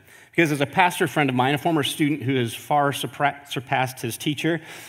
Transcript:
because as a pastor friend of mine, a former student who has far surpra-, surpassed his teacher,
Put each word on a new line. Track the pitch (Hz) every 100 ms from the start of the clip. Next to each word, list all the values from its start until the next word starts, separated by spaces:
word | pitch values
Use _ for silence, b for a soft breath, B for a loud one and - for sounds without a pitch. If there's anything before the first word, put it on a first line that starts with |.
| B B B
because | - 165
as | 147
a | 139
pastor | - 180 - 165
friend | - 139
of | 127
mine, | 127
a | 147
former | 175 160
student | 127 - 147 151
who | 117 135
has | 117 -
far | - 147 143
surpra-, | 135 139 - 143 143 -
surpassed | - 120 131 127 -
his | 120 -
teacher, | - 147 160 165 B B